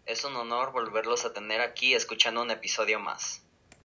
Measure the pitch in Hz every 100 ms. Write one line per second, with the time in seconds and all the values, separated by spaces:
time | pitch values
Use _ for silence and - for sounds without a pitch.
0 | - 113 143 131 117 120 135 131 113 107
1 | 113 - 120 101 107 110 120 - 127 123
2 | - 113 117 117 120 107 - - 107 107
3 | 98 - - - _ _ - - _